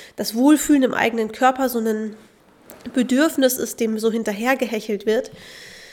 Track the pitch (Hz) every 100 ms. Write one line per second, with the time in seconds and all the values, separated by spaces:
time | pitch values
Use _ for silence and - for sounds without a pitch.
0 | - - 208 220 269 302 - 294 254 -
1 | 233 226 214 220 254 262 262 247 226 220
2 | 220 208 - _ _ _ - - 247 262
3 | 233 254 320 320 262 254 233 - 226 220
4 | 226 226 220 202 240 262 226 214 - 202
5 | 220 226 - - - - - - -